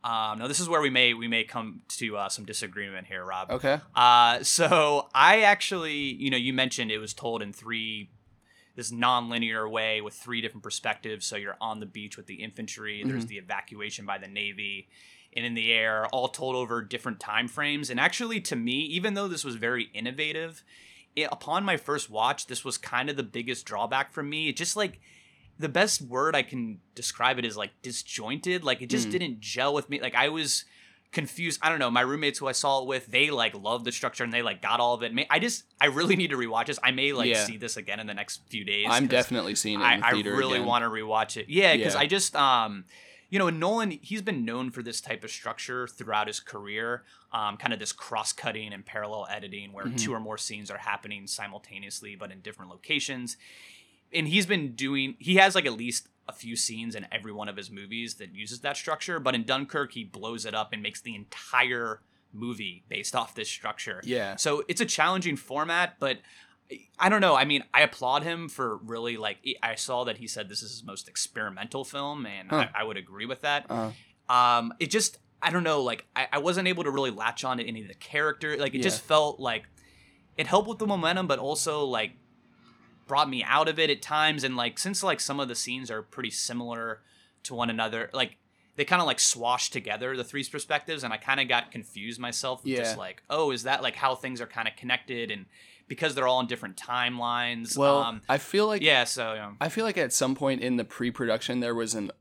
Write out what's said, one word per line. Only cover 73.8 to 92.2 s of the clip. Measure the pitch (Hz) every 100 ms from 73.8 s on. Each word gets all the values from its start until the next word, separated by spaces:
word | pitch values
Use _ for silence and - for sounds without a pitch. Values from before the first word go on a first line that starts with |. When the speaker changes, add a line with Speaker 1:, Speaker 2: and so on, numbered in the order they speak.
| 110 110 - _ -
Speaker 1:
Um, | 123 120 120 117 -
it | 156
just, | 220 208 - _ _
I | 139
don't | 175
know, | 165 147
like, | 127 113 - 131
I, | 131
I | 147
wasn't | 156 180 185
able | 175 151
to |
really | 135 135
latch | 104 110 -
on | 131 123
to | 117
any | 113
of | 101
the |
character. | - - 147 151 151 156 147
Like, | 139
it | 131
just | 156 117
Speaker 2:
Yeah. | -
Speaker 1:
felt | 156 147 -
like | 127 113 - - - _ - _ _ -
it | 156
helped | 190 214
with | 214
the | 214
momentum, | 196 160 180 175
but | 131
also, | 135 156 165 151 139
like, | 117 107 - _ _ _ _ - _ _ _ -
brought | 139 147
me | 127
out | 101 139 156
of | 160
it | 156
at | 135
times. | - 151 156 151
And, | 131 127
like, | 120 -
since, | 185 190
like, | 196 156
some | - 143
of | 131
the |
scenes | 117 - 127 123
are | 110
pretty | 107 - 113
similar | - - 120 120 117 113 110 _ _ _ _
to | -
one | 120 117
another, | 113 113 113 113
like, | 131 123 - _ _ _ -
they |
kinda, | 143 180 160
like, | 123
swash | - 120 117 123 -
together | 127 104 107 127 131
the |
three | 120 139
perspectives, | 127 147 - 147 - 156
and | 123
I | 110
kinda | - 135 131
got | 120 120
confused | 127 120 101 107
myself, | 117